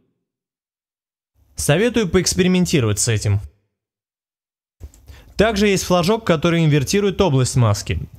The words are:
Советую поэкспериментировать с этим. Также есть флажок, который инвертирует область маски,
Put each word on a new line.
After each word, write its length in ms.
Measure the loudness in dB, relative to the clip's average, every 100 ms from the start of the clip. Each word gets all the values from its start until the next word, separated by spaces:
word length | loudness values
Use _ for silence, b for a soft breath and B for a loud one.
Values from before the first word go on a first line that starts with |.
| _ _ _ _ _ _ _ _ _ _ _ _ _ _ _ -8
Советую 520 | -2 0 0 0 0
поэкспериментировать 920 | 0 0 0 0 2 0 0 0 -2
с 80 | -2
этим. 320 | -2 0 -2 -4 -16 _ _ _ _ _ _ _ _ _ _ _ _ -20 -20 -20 b b -2
Также 300 | -2 2 0
есть 160 | 0
флажок, 400 | 0 0 0 -2
который 400 | 0 0 0 2
инвертирует 560 | 2 2 0 0 -2 0
область 340 | 2 2 0
маски, 460 | 2 2 0 -4 -8 -8